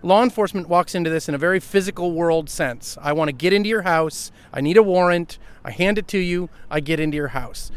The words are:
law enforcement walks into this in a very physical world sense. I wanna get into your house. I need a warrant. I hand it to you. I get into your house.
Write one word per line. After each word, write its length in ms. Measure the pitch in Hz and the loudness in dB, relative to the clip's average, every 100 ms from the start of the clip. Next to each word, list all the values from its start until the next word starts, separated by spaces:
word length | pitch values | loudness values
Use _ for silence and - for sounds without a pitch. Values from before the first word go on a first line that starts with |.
law 220 | 180 196 | 4 4
enforcement 440 | 247 220 202 196 165 | 4 2 -2 -2 0
walks 280 | 175 170 185 | 0 0 -2
into 160 | 165 | 0
this 180 | 160 - | -2 -2
in 60 | 143 | -2
a 20 | |
very 220 | 165 185 | 0 0
physical 540 | - 196 185 190 180 | 2 0 0 -4 -2
world 360 | 165 170 165 151 | 0 2 2 -2
sense. 480 | - 143 117 - - | -4 -4 -4 -12 -6
I 140 | 147 | -2
wanna 200 | 151 151 | 0 0
get 200 | 127 170 | 0 2
into 160 | 202 208 | 2 2
your 140 | 220 | 0
house. 480 | 185 160 160 - - - - | 2 2 0 -4 -12 -16 -12
I 100 | - | -4
need 160 | 143 190 | 4 6
a 40 | |
warrant. 560 | 208 180 175 175 170 - - - - | 6 4 4 2 -2 -12 -18 -14 -12
I 60 | |
hand 260 | 117 185 208 | 0 0 0
it 100 | 208 | -2
to 80 | 202 | -2
you. 320 | 180 175 175 - - | 0 -2 -4 -10 -6
I 80 | 151 | -4
get 200 | 147 160 | -2 -2
into 160 | 151 147 | 0 -2
your 140 | 143 | -4
house. 420 | 135 - - - | -4 -6 -8 -8